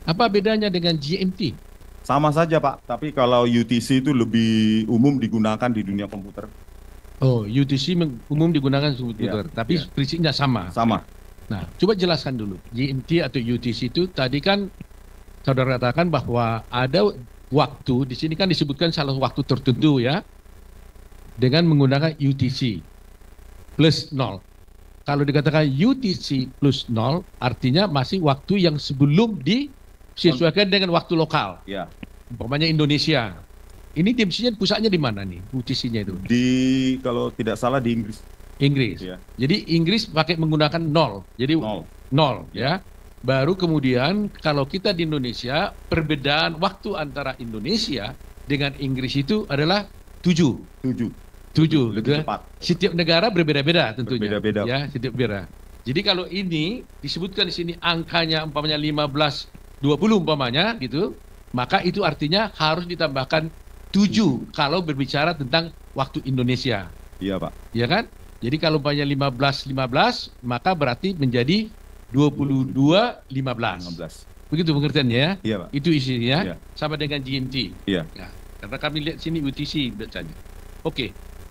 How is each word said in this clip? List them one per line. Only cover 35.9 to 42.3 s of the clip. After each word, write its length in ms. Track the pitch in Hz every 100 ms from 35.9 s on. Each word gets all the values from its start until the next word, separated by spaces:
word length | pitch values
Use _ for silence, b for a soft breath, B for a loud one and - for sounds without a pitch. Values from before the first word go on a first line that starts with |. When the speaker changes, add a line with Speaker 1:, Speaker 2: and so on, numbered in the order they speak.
| 113
Speaker 1:
itu? 160 | 101 92 95
Speaker 2:
Di, 180 | 120 127 127 131 131 131 131
kalau 320 | 131 120 123
tidak 240 | - 110 101
salah 240 | 123 135
di 160 | 120 113
Inggris. 240 | 104 107 - - - -
Speaker 1:
Inggris. 400 | 139 139 117 85
Speaker 2:
Iya. 160 | 92 92 - -
Speaker 1:
Jadi 320 | 131 202 -
Inggris 320 | 165 165 226 226
pakai 240 | 156 156 170
menggunakan 480 | 160 156 151 165
nol. 400 | 160 151 143 98 - -
Jadi 160 | 131 160
Speaker 2:
Nol. 320 | 110 101 80 - -
Speaker 1:
nol, 320 | 135 151